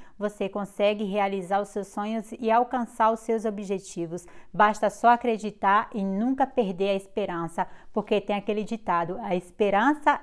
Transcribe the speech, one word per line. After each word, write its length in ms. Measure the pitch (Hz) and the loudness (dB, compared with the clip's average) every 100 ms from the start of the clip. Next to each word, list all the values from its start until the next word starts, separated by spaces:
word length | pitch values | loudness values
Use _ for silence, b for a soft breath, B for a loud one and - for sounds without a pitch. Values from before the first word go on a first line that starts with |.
| B B | B B
você 300 | 202 208 196 | -6 -4 -6
consegue 560 | 208 196 - 208 214 | -6 -6 0 2 2
realizar 560 | 208 208 196 196 175 196 | -2 0 0 -2 -2 -2
os 80 | 202 | -2
seus 180 | 208 190 | -6 -8
sonhos 460 | - 208 226 208 - | -6 -4 -4 -6 -6
e 100 | 220 | 0
alcançar 640 | 226 247 254 226 - 220 | 2 2 -2 -4 0 2
os 80 | 226 | 2
seus 240 | - 226 | -2 -2
objetivos. 840 | 214 202 196 190 - - 170 175 - b b | -2 -6 -6 -6 -6 -8 -8 -8 -12 b b
Basta 380 | - 208 214 208 | 4 4 4 -2
só 200 | - 233 | 2 4
acreditar 760 | 240 240 220 214 208 196 202 226 | 4 2 -2 -4 -2 4 4 2
e 80 | 226 | -2
nunca 460 | 196 190 240 269 262 | -2 0 0 0 0
perder 420 | - 190 180 196 | 0 0 0 0
a 40 | |
esperança, 680 | 196 - - 190 170 165 - 175 b b | -2 -4 -6 -4 -4 -4 -4 -6 b b
porque 280 | 220 208 208 | -6 0 0
tem 140 | 202 | 0
aquele 300 | 202 202 208 | -2 -2 -2
ditado, 560 | 208 220 - 175 170 185 | -2 -4 -2 0 0 -4
"A 140 | 202 180 | -4 -4
esperança 840 | - - 202 196 254 294 294 285 | -4 0 2 4 4 2 2 0